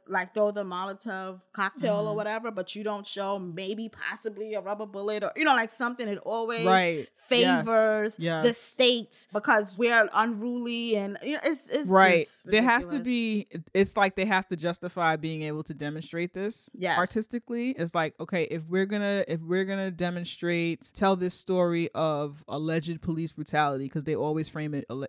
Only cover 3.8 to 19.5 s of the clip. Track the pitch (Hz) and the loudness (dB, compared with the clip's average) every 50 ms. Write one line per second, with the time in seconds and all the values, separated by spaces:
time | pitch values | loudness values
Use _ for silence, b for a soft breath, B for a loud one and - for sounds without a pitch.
3.8 | 226 214 - - - - 202 214 - 220 202 196 220 220 214 196 180 196 208 208 | -8 -10 -10 -8 -8 -8 -8 -6 -8 -10 -8 -8 -8 -6 -6 -6 -4 -4 -6 -6
4.8 | 214 202 190 196 202 214 214 208 202 - - - 311 302 262 233 226 214 - - | -6 -8 -8 -6 -4 -4 -2 -2 -4 -4 -2 2 4 4 4 4 2 0 -4 -4
5.8 | 247 240 247 254 233 208 202 - - 190 220 226 226 226 233 226 226 185 190 185 | -4 -4 -4 -4 -4 -4 -4 -4 -4 -4 -4 -2 -2 -2 -2 2 4 6 6 6
6.8 | 180 170 165 147 127 - _ _ - - 254 240 240 254 - - 214 226 226 220 | 6 4 0 -2 -6 -10 _ _ -2 2 4 6 6 6 4 4 4 4 4 6
7.8 | 220 220 214 214 208 220 - - 165 170 165 160 220 240 233 - - - - - | 6 6 4 2 0 -2 -2 -2 -2 0 2 4 4 4 4 2 -2 -2 2 4
8.8 | 254 240 247 233 208 - - - - - - 208 - 294 233 214 208 185 185 190 | 6 6 6 2 -2 -4 -6 -8 -6 -4 -6 -2 2 4 4 4 4 0 0 0
9.8 | 240 233 233 226 208 - - 202 226 233 226 202 226 247 240 247 233 240 233 233 | 2 4 6 6 4 6 4 2 2 2 0 -4 -4 -4 -4 -4 -4 -4 -4 -2
10.8 | 233 233 214 202 196 202 196 - - 269 302 - - 311 311 - - - - 294 | 0 0 0 0 0 -2 -6 -6 -4 -4 -4 0 0 0 0 0 -2 -2 -2 -2
11.8 | 285 180 190 190 190 185 175 165 147 - - - - 185 202 214 240 254 226 208 | 2 6 8 8 8 8 8 4 2 -2 -8 -14 -2 2 2 4 6 6 4 4
12.8 | 175 170 302 262 226 254 247 233 226 220 220 208 - - - 175 - - - 190 | 2 -2 -4 -4 -2 0 0 0 0 0 0 -2 -4 -4 -10 -12 -10 0 2 2
13.8 | 196 - - 214 196 190 - 190 190 220 190 185 190 - 180 156 156 170 175 - | 2 4 4 2 2 2 2 0 0 2 2 0 0 -2 -6 -4 -2 -4 -4 -4
14.8 | 180 175 - 180 170 160 160 156 156 160 160 156 156 151 151 156 156 - 151 147 | -6 -6 -2 0 2 2 2 2 -2 -6 -6 -4 -4 -4 -6 -6 -8 -10 -10 -6
15.8 | 147 147 151 156 156 - 170 165 175 180 - 180 196 214 - - - - - - | -6 -6 -6 -8 -8 -6 -4 -4 -4 -4 -4 -6 -6 -4 -6 -8 -12 -14 -8 -6
16.8 | 180 175 147 175 180 - - 220 220 - 240 233 - - 233 240 240 262 269 - | -2 0 2 2 2 2 0 -4 -4 -4 -6 -8 -6 -6 -6 -4 -2 -2 -2 -2
17.8 | 170 170 - 170 156 151 - - 170 - 190 175 156 - 165 165 156 165 180 190 | -4 -2 0 -2 -2 -2 -4 -8 -8 -4 -2 -2 -2 -2 -4 -6 -4 -2 0 0
18.8 | 190 196 214 208 202 202 202 196 - - 165 160 165 165 | 0 0 -2 -2 0 0 0 0 0 -2 -4 -4 -2 0